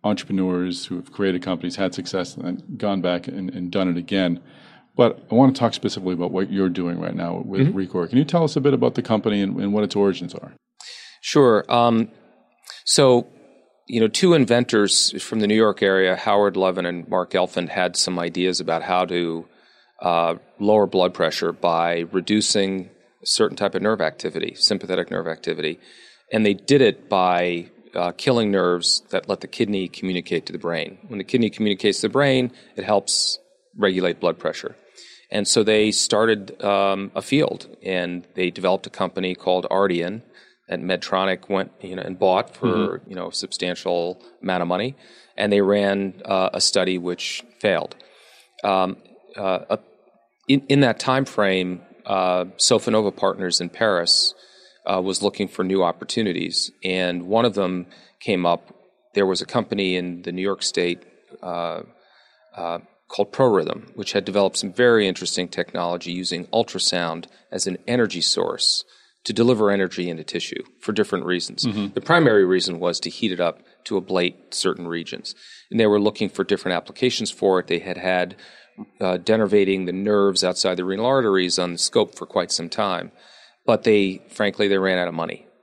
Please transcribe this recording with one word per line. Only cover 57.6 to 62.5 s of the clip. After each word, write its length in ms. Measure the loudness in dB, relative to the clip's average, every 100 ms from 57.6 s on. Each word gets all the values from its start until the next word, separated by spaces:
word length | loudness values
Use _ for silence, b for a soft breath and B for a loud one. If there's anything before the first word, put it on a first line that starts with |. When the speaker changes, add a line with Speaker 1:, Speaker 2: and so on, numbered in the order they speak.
| -2 -4 -8 B B B
Speaker 2:
came 280 | -4 0 2
up. 260 | 0 -4 -20 _ _ _
There 140 | -2 0
was 120 | 0
a 60 | -2
company 500 | -4 -4 -2 -2 -2
in 280 | -4 -8
the 80 | -10
New 100 | -6
York 220 | -4 -4
State, 400 | -4 -2 -2 -2 -10 _ _ -16
uh, 400 | -10 -6 -6 -8 -12 _ b b b b b